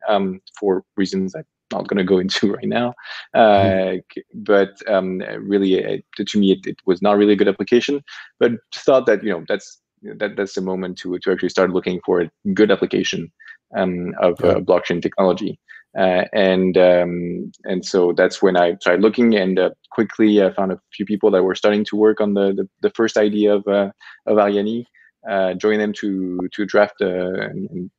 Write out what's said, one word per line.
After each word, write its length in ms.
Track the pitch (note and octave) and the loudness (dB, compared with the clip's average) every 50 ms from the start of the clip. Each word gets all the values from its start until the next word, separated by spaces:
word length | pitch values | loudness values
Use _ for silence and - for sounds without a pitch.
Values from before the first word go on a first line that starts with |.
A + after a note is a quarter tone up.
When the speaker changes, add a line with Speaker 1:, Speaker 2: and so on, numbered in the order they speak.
| - A#2+ | -4 -2
Speaker 1:
um, 320 | G#2+ G2 G2 F#2+ F#2 F#2 _ _ - - | 0 0 -2 -4 -6 -10 _ _ -10 -4
for 260 | G#2+ G2+ F#2 F#2+ - _ _ | -2 -2 -2 -2 -4 _ _
reasons 380 | G#2 F#2+ F2+ G2 F#2+ F#2+ F#2 - | -4 -4 -2 -2 -4 -6 -6 -8
I'm 100 | D#2+ - _ _ _ _ - | -12 -16 _ _ _ _ -10
not 160 | - G2+ F#2+ - | -8 -6 -6 -4
gonna 160 | - - F#2 | -2 0 0
go 140 | F#2 G2 F#2 | 2 2 2
<laughs> 60 | F#2 | 2
into 300 | F#2+ - - - G2 G2+ | 0 -2 -2 0 -2 -2
right 140 | - G#2+ G#2+ | -2 -4 -4
now. 260 | A2 A#2 B2 B2 B2 - - - - - - - - | -2 -2 -2 -4 -6 -10 -16 -18 -18 -18 -10 -2 2
Uh, 60 | A#2+ | 4
Speaker 2:
Mm-hmm. 580 | A#2 G#2+ G#2 G2 G2 F#2+ F#2+ F#2+ F#2+ F#2 F#2 F#2 - - - | 6 6 6 6 4 4 2 0 0 -2 -4 -6 -8 -12 -16
Speaker 1:
c-, 80 | - - _ - | -16 -16 _ -16
but, 460 | A#2 G#2 G#2 G#2 G2 G2 F#2+ - - - - | -6 0 2 4 4 2 2 -2 -8 -4 -2
um, 320 | G#2 F#2+ F#2 F#2 F#2 F#2 G2+ G#2+ G#2+ G#2+ | 0 0 0 -2 -4 -6 -8 -8 -10 -8
really, 340 | G#2+ G2 G2 G2+ G2 F#2+ F#2 | -4 0 0 2 2 2 2
it, 300 | F#2 G#2 G#2 G2+ G2 - _ - | 0 0 -2 -6 -8 -8 _ -10
to 220 | - G#2+ - - G#2+ | -8 -6 -2 0 2
me, 140 | G2+ F#2+ | 4 4
it, 120 | F#2+ F#2+ - | 2 2 -2
it 140 | - - - - | -10 -12 -6 -2
was 160 | F#2+ F2+ F2+ | -2 0 2
not 160 | G2 G#2 G#2 G2+ | 2 2 4 4
really 140 | G#2 - | 4 4
a 40 | G#2 | 4
good 120 | F#2+ G2+ G2+ | 4 2 2
application. 540 | G2 - G#2 - B2 A#2+ - - C#3+ C#3+ C#3+ - - - - - _ - | 0 -2 0 2 2 2 2 0 -4 -4 -6 -12 -20 -20 -20 -14 _ 0
But 140 | A#2+ A#2+ A#2 A2 _ - | 0 0 0 -2 _ -14
thought 320 | - - - - C3+ C3 B2 | -18 -6 0 2 2 2 4
that, 160 | A#2+ G#2+ G2 G#2+ | 2 0 0 0
you 80 | G#2+ | -4
know, 120 | F#2 E2 D#2+ - | -6 -6 -6 -6
that's, 340 | G#2+ G2 - - - _ _ _ _ _ | -6 -6 -8 -12 -20 _ _ _ _ _
that, 340 | - G#2 G#2+ G#2+ G#2+ G2+ - | -18 -16 -10 -8 -8 -6 -4
that's 180 | - G2+ G2 - | -6 -6 -6 -6
the 80 | G2 | -6
moment 340 | F#2 F#2 F#2 F#2 F#2 F2+ F2+ - | -6 -6 -6 -6 -6 -8 -10 -10
to, 200 | - F#2 F2+ F2+ | -8 -8 -8 -4
to 140 | - G2 | -2 -2
actually 160 | F#2 F2 - F2 | -2 0 -2 -2
start 240 | - - F#2 F2+ | 0 0 0 2
looking 280 | F2 F#2 - F#2 F#2 F2 - | 0 -2 -2 -4 -6 -4 -2
for 140 | - F2+ F2 | -2 -2 0
a 80 | F2 E2 _ _ - G#2 F#2+ | -2 -4 _ _ -6 -2 2
good 160 | G2 G#2+ G#2+ | 2 4 4
application, 640 | F#2+ - - - - G2 F2+ - - F2+ E2+ D#2+ _ _ - - - _ _ _ - | 2 2 0 -2 -2 -2 -2 -4 -6 -8 -8 -10 _ _ -20 -20 -20 _ _ _ -6
um, 380 | G2+ F#2+ F#2 F2+ F2 F2 F2+ - - | -4 -4 -2 -4 -4 -6 -8 -4 0
of, 180 | F#2+ F2+ E2 - | 0 0 0 2
Speaker 2:
Yeah. 100 | - F2 | 2 0
Speaker 1:
uh, 100 | - F#2+ | 2 2
blockchain 420 | F#2 F2+ F#2 F2 - - F2 F2 | 2 2 2 2 2 -2 -4 -2
technology. 560 | - - - - G2 F#2 F2 - G#2+ F2 D2+ - _ - - - _ _ - - | -4 -4 -2 0 2 2 0 0 -4 -8 -10 -12 _ -20 -20 -20 _ _ -4 0
Uh, 260 | G2 F#2 F2+ F2+ F2 - - | 0 2 2 0 -2 -2 0
and, 420 | A2 F#2+ F#2+ F#2 F#2 F#2 F#2 F2 | 2 2 2 4 2 2 2 4
um, 760 | F#2+ F2+ F2+ F2+ F2 F2 F2 F2 F2 F2 F2 F2 F2+ - - - _ - | 4 6 6 6 4 2 0 -4 -6 -6 -8 -8 -10 -10 -12 -16 _ -8
and 200 | - F#2+ F2+ E2+ | -6 -6 -6 -4
so 280 | - - F#2+ F2 F2 | -2 0 2 2 2
that's 300 | E2 E2+ F#2 F2+ - - | 2 2 2 2 2 2
when 140 | - F#2+ F2+ | 2 2 4
I 200 | F2+ F2 F2 F2 | 4 2 2 0
started 240 | - - F#2 F2+ F2+ | -2 0 0 2 4
looking, 340 | G2 A2 G#2 - A#2+ A#2 A2 | 2 2 2 2 2 2 2
and, 240 | G#2 F#2 F#2+ F#2 F#2 | 2 0 0 0 0
uh, 120 | F2+ F2+ - _ _ - | 0 -2 -2 _ _ -8
quickly 520 | - - A2 G2 - - A2+ G#2+ G#2 G#2 G2 | -4 -4 -4 -2 0 2 2 4 4 4 4
I 80 | F#2 | 2
found 180 | F#2 - G2 F#2 | 0 -2 -4 -4
a 100 | F2+ E2+ _ _ | -4 -8 _ _
few 140 | - - G2+ | -10 -10 -8
people 240 | G2 G#2+ G2+ - G#2+ | -6 -2 0 2 2
that 120 | G2 F#2 | 2 2
were 120 | F#2 F#2+ F2+ | 2 0 0
starting 280 | - - G#2 G#2 G#2 G#2+ | 0 0 0 2 0 -2
to 100 | - - | -2 0
work 240 | G#2 G#2+ A2 G#2+ - | 2 2 2 2 2
on 140 | G#2+ G#2 G2+ | -2 -2 0
the, 180 | G2 G2 G2 | 0 0 0
the, 160 | G2 G2 G2 G2 _ _ | 0 -2 -6 -8 _ _
the 80 | - - | -4 -2
first 260 | - - A2+ A2 - | 0 0 -2 0 2
idea 380 | A2+ G#2+ G#2 G#2 G#2 G#2 G#2 G#2 | 2 0 2 2 2 2 2 2
of, 120 | G2+ G2 | 2 0
uh, 240 | G2+ G2+ G2+ G2+ G2 - _ - - - _ - | 0 0 0 0 -2 -6 _ -20 -20 -20 _ -4
of 120 | A2+ G#2+ G#2+ | 0 2 2
Ariane, 460 | G2+ G#2 G2+ G2+ G2+ G#2+ A2+ A#2+ A#2+ _ _ _ _ _ _ _ - A2+ | 2 2 2 0 -2 -2 -4 -6 -10 _ _ _ _ _ _ _ -10 -6
uh, 260 | G2 G2 F#2+ F#2 F#2 | -2 -2 -2 -2 -2
joined 260 | F2+ G2+ G#2+ G#2+ G#2+ | -2 0 0 0 0
them 140 | G#2+ G#2+ G2+ | -2 -4 -4
to, 520 | - - G#2 G2 F#2+ F#2+ F2+ F2+ F2+ F#2 F#2 | -6 -6 -6 -4 -4 -6 -6 -6 -8 -8 -8
to 140 | - - G#2 | -6 -8 -4
draft, 300 | F#2+ - G#2+ G#2 G#2 - - | 0 2 2 2 2 0 -4
uh, 60 | G#2 F#2+ F2+ F2+ F2+ F#2 F#2 G#2 | -4 -4 -2 -4 -4 -4 -6 -6
and, 280 | G#2 G#2 - F#2+ F#2+ - | -8 -8 -10 -10 -12 -10
and 200 | - F2 F2+ F#2+ _ | -10 -12 -12 -14 _